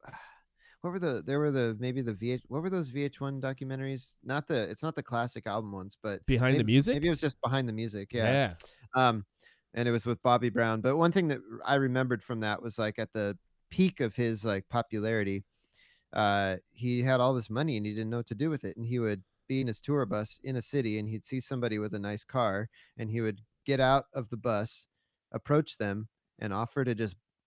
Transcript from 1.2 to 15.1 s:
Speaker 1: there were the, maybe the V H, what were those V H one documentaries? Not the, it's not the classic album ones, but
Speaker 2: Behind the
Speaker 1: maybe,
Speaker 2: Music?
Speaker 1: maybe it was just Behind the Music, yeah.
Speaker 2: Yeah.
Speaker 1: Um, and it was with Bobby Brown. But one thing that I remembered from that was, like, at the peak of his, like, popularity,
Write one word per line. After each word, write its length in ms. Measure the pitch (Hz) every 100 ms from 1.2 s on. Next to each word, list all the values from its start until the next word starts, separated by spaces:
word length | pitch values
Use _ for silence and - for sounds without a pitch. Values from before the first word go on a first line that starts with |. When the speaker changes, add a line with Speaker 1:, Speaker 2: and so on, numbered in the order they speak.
| 135
Speaker 1:
there 120 | 143
were 100 | 151
the, 260 | 135 117 110
maybe 220 | 127 127
the 140 | 117
V 180 | 95 120
H, 100 | 127 -
what 140 | 139
were 80 | 185
those 180 | 185 135
V 140 | 135
H 180 | 143 -
one 180 | 139 135
documentaries? 760 | 131 131 135 135 135 131 - -
Not 220 | - 143 -
the, 140 | 131 90
it's 120 | 101
not 120 | 160
the 80 | 151
classic 440 | - 120 120 110 104
album 240 | 107 107
ones, 260 | 98 98 -
but 220 | 107 95
Speaker 2:
Behind 300 | - 120 127
the 60 | 135
Speaker 1:
maybe, 120 | 107
Speaker 2:
Music? 220 | 131 202
Speaker 1:
maybe 140 | 143 170
it 20 |
was 100 | 156
just 180 | 151 -
Behind 260 | 123 135 120
the 40 |
Music, 380 | 110 113 101 104
yeah. 200 | 120 113
Speaker 2:
Yeah. 220 | 139 113 85 - - - 131 123
Speaker 1:
Um, 180 | 113 - _ - _ _
and 120 | 117 120
it 60 |
was 140 | 117 120
with 160 | 113
Bobby 260 | 127 120 120
Brown. 320 | 120 113 110
But 160 | 127 151
one 160 | 170
thing 160 | 190 160
that 120 | 131 101 117 -
I 80 |
remembered 480 | 139 131 131 127 117
from 180 | - 113
that 220 | 107 104
was, 160 | 117 117
like, 200 | 107 110
at 140 | 107
the 240 | 110 101 95 _ _ -
peak 300 | - 185 -
of 140 | 117
his, 280 | 127 120 107
like, 220 | 110 98 -
popularity, 760 | 120 - 107 110